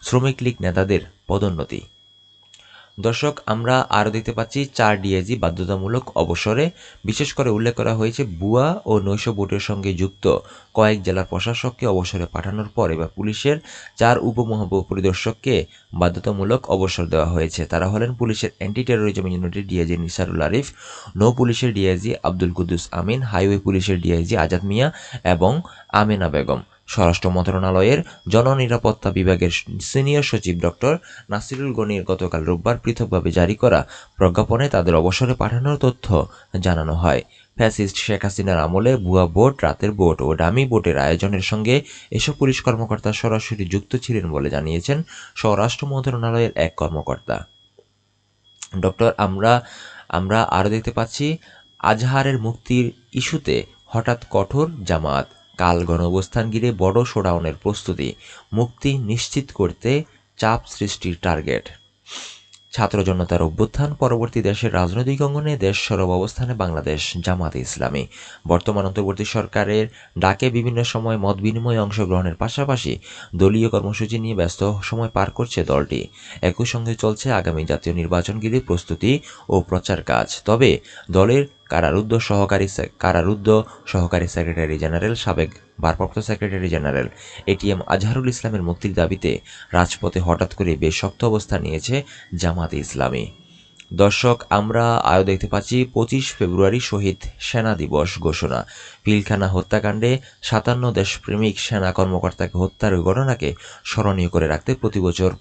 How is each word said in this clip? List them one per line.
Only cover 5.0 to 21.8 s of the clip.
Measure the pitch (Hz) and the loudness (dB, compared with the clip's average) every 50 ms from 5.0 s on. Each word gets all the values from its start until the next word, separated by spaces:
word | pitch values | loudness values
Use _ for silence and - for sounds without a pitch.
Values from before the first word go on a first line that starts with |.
ডিআইজি | 95 101 95 92 90 98 120 | 0 0 0 0 0 -2 -2
বাধ্যতামূলক | 107 98 85 85 90 92 90 98 95 95 98 113 127 127 - - - | 0 0 -2 -2 -2 -2 -2 -2 -2 -2 -2 -4 -4 -4 -4 -2 -2
অবসরে। | 87 82 87 - - 104 110 123 151 170 - - - - - - - | 0 0 0 -2 0 0 0 2 0 0 -2 -8 -16 -20 -20 -10 -6
বিশেষ | 98 110 - 151 139 - | -6 -2 -2 -2 -2 -2
করে | - 139 123 | -2 0 0
উল্লেখ | 110 107 113 120 117 | 0 2 0 0 0
করা | - 113 113 113 | 0 0 0 0
হয়েছে | 110 110 113 117 - 139 | 0 0 0 0 -2 -4
ভুয়া | 110 87 82 92 104 110 123 131 151 180 202 - | -4 -4 -4 0 2 4 4 4 2 0 -2 0
ও | - 110 104 | 0 0 2
নৈশ | 101 98 98 104 - 117 | 2 0 -2 0 -2 -2
ভোটের | 113 101 101 95 107 101 | -2 -2 -2 -2 -2 -4
সঙ্গে | - - 104 98 95 98 95 | -2 -4 -4 -2 -2 -2 0
যুক্ত | 85 90 95 - - - 98 78 - - - - - - _ _ | 0 -2 -2 -4 0 2 2 2 2 0 -6 -18 -20 -20 _ _
কয়েক | 113 107 107 107 104 92 | 2 4 4 2 2 0
জেলার | 95 92 92 92 | -2 -2 -2 -2
প্রশাসককে | - - 92 - 113 117 - - 127 120 - - 120 | -2 -4 -4 -2 -2 -4 -4 -4 -6 -6 -2 -2 0
অবসরে | 98 92 90 90 - 95 87 | 0 0 0 -2 -2 -4 -4
পাঠানোর | 82 - 82 82 95 98 107 107 104 - | -4 -4 -6 -6 -4 -6 -6 -8 -6 -2
পর | - 107 87 | -2 0 0
এবার | 80 80 80 80 | 0 -2 -4 -6
পুলিশের | - - 101 107 107 - - 139 147 151 - - - - - - - - | -6 -6 -6 -4 -4 -2 0 0 0 0 -2 -10 -18 -20 -20 -20 -4 2
চার | 117 117 120 - | 2 4 4 4
উপমহাপরিদর্শককে | - 117 113 117 120 110 110 107 104 90 95 98 90 - 95 98 92 95 92 - - 113 - - - 139 123 90 78 - - - _ _ - | 2 0 0 0 -2 -2 -2 -2 -2 0 0 0 0 0 -2 0 0 0 0 0 -2 -4 -4 -4 -2 0 0 0 0 -4 -10 -20 _ _ -2
বাধ্যতামূলক | - 90 87 85 90 - 113 104 98 95 101 117 131 - - | 0 2 2 2 0 -2 -4 -2 -2 0 0 0 0 0 0
অবসর | 92 95 92 92 - - 87 | 0 2 2 0 0 -2 -2
দেওয়া | 82 82 80 76 | 0 2 2 2
হয়েছে। | 82 87 85 80 80 - - 80 | 2 2 0 0 -2 -2 -4 -4
তারা | 78 - 82 90 95 | -2 -2 0 0 0
হলেন | 104 110 113 120 127 | 0 0 -2 -2 -2
পুলিশের | 113 120 113 107 104 - - - _ | -2 -2 -2 -2 -2 -4 -6 -6 _
অ্যান্টি | - 95 104 123 127 | -8 -6 -4 -4 0
টেরোরিজম | 123 123 110 107 104 98 101 92 92 | 0 0 2 2 0 0 0 -2 -2
ইউনিটের | 90 90 92 87 87 101 101 98 | -2 -2 -4 -4 -4 -6 -6 -2
ডিআইজি | 90 90 85 82 87 85 | 0 0 0 0 0 -2
নিসারুল | 85 82 85 - 92 87 87 82 | -4 -4 -4 -4 -4 -2 -2 -2
আরিফ, | 78 78 92 123 139 - - - - - - - - - - 95 | 0 0 0 -2 -2 -4 -10 -18 -20 -20 -20 -18 -18 -12 -2 2
নৌ | 101 120 | 4 4
পুলিশের | 120 131 - 120 113 - - 123 110 | 4 4 2 2 2 0 0 0 0
ডিআইজি | 98 | 2